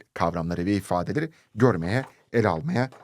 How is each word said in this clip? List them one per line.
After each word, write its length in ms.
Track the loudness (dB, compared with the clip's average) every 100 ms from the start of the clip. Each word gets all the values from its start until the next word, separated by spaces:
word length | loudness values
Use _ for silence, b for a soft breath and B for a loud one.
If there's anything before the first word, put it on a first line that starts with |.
| -10
kavramları 520 | -2 -2 0 -4 -2 0
ve 100 | -2
ifadeleri 540 | 0 -2 0 -4 -4 b b 2
görmeye, 500 | 4 4 0 -2 -4 b b
ele 140 | 0 2
almaya 420 | 0 0 -2 -2 B